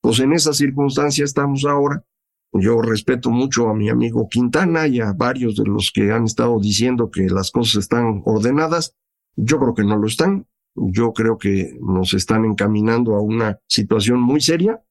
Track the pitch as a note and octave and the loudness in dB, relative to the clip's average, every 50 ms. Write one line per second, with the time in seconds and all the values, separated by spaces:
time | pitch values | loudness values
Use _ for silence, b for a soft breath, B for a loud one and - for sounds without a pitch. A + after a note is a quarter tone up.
0 | _ B2 A#2 A#2 C3 C3+ D#3 E3+ D3 D#3 D3 C#3+ D3 C#3 C3+ C#3 C#3+ C#3 A#2 C#3 | _ 0 0 2 2 2 2 2 2 0 0 0 0 0 0 0 -2 -2 0 0
1 | D3 D3 C#3+ C#3+ D3 C#3 C#3 - C#3+ C#3+ C#3 C3+ C#3 C#3+ C#3+ C#3+ C#3+ C#3+ C#3+ C#3+ | -2 -2 0 -2 -2 -2 -2 -2 -2 0 -2 -2 -2 0 0 2 0 0 -2 -4
2 | - _ _ _ _ _ _ _ _ _ _ G2+ F#2+ G#2 A#2+ A2+ A2+ A2+ A2+ G#2 | -8 _ _ _ _ _ _ _ _ _ _ 0 2 2 2 2 2 0 -2 -2
3 | - - C3 B2 B2 B2 A#2 A#2+ B2+ C3+ C3+ A#2+ A#2 A2 A2 A2 G#2 G#2 A#2 A#2+ | 0 0 -2 0 0 -2 0 0 0 0 0 0 0 0 0 0 0 0 0 0
4 | A#2+ A#2 A2+ A#2+ A2+ G2 - - - A#3+ A#3+ D3+ F#3 F3+ E3 E3 D#3 D3+ C3 A#2+ | 0 0 0 -2 -4 -2 0 0 0 2 2 0 0 2 0 2 2 2 0 0
5 | A2+ G#2 G2 F2+ - B2 B2+ C3 B2 A#2 G#2+ G#2 A2 G#2 G2+ G#2 G2+ - - - | 0 -2 -2 -2 -2 -2 -2 -2 -2 -2 0 0 0 0 0 0 -2 -2 0 0
6 | G#2 G2+ A2 A2+ A#2 A2 A2+ - A#2 A#2+ A#2+ A2 G2+ G#2+ G2+ F#2 A2+ B2 B2+ A#2+ | 0 2 2 0 0 -2 0 0 0 0 2 2 0 0 0 0 0 0 0 0
7 | A#2 G2 - - F#2+ F#2 F#2 F#2+ F#2+ - - A#2+ A#2+ A2+ A2+ G#2 G2+ - - A#2+ | -2 -2 -2 -2 -2 0 0 -2 -2 -2 -2 -2 0 0 0 -2 -2 -2 -2 0
8 | A#2+ A2+ A2 G2+ - - A2 G#2+ G#2 A#2+ C3+ D3 D#3 D#3+ D#3+ E3+ D#3+ - _ _ | 0 0 -2 -2 -2 -2 0 0 0 0 0 0 0 0 0 -2 -4 -6 _ _
9 | _ _ _ _ _ _ _ - A2 A2+ - D3+ C3+ B2 A2+ - G#2+ G2+ G#2+ G#2+ | _ _ _ _ _ _ _ -4 -2 0 0 2 2 0 0 0 0 2 2 0
10 | G2+ G#2+ A2 - D#3+ F3+ G3 F#3+ - _ _ _ _ _ _ - - F#2+ F#2 G2+ | 0 -2 0 0 0 0 0 -2 -4 _ _ _ _ _ _ -4 -4 -2 0 0
11 | A#2 A#2 A2 - A2+ A2+ A2+ - - G2+ G2 G2 F#2 D#2 - - - - F#2 F#2 | 0 0 0 0 0 0 0 0 -2 -2 0 0 -2 -4 -8 -10 -4 -2 0 0
12 | F#2 F#2 F#2+ G2 - - A2+ A2 A2 A2 G#2+ G2 G2+ G#2 G#2+ G#2 G#2+ A2 A2+ A#2 | 0 0 -2 -2 0 0 0 2 2 0 0 0 0 0 0 2 2 2 2 2
13 | B2 A#2 G#2+ G#2 G#2 G#2+ A2 A#2 A#2 G#2+ G2 - _ _ - - A2 - A2+ A2 | 2 2 0 0 0 0 0 0 0 -2 -4 -6 _ _ -2 -2 0 2 0 0
14 | G2+ A2 B2 B2 B2 A#2+ C#3 D3+ D3 - E3 E3+ F3 G#3 A#3 - _ _ | 2 2 2 2 2 2 2 2 2 2 0 2 2 0 0 -2 _ _